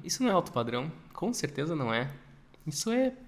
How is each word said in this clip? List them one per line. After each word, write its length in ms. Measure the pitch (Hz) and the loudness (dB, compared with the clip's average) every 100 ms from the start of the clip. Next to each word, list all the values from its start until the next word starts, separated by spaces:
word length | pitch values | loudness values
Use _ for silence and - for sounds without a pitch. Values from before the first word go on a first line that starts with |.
isso 200 | - - | -4 0
não 80 | 254 | 4
é 20 | |
alto 180 | 185 - | 4 2
padrão, 400 | - 117 120 147 - - | -2 0 0 -2 -8 -14
com 180 | - 196 | -4 -2
certeza 460 | 240 143 - 151 160 | -2 -4 -2 -2 0
não 160 | 123 | 2
é. 180 | 113 131 139 - - - - - | 2 0 -6 -16 -20 -20 -10 -6
Isso 240 | 143 226 | -4 0
é, 220 | 240 262 254 | 4 2 0